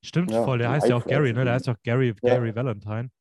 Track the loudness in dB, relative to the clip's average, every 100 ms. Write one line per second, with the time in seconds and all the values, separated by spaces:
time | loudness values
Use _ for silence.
0 | -4 -4 0 0 0 0 0 2 2 2
1 | 2 2 2 2 0 0 -2 -4 -2 0
2 | 0 0 2 2 0 -2 -4 -6 -6 -8
3 | -8 _